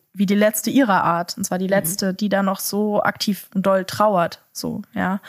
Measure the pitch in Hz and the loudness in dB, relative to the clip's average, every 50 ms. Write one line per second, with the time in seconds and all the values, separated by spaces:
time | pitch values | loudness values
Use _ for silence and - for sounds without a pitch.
0 | _ _ _ 185 202 180 202 202 214 214 220 - - 226 - 262 277 214 190 175 | _ _ _ -2 0 2 4 4 4 2 2 0 -2 0 2 4 4 4 4 2
1 | - - 170 170 175 - - - 196 - 190 185 190 185 190 196 196 165 185 - | 2 2 0 0 -2 -6 -6 -8 -6 -4 -4 -2 -2 0 0 0 0 -2 -4 -2
2 | 202 190 185 - 208 202 190 196 196 196 196 - - - - 202 214 214 208 208 | -2 -4 -2 -2 -2 0 0 2 2 0 0 -2 -4 -4 -2 -2 0 0 0 0
3 | - - - - - 220 196 - - - - 196 180 196 190 190 180 - - - | 0 0 -2 -2 -2 -2 -2 -4 -6 -6 -4 -2 2 2 2 2 0 -2 0 2
4 | 208 214 202 175 170 160 - - _ _ _ - - 165 - - 202 - - 214 | 2 2 4 2 0 0 -4 -8 _ _ _ -10 -8 -6 -6 -8 -10 -8 -6 -4
5 | 185 180 190 208 - | -2 -2 -2 -4 -6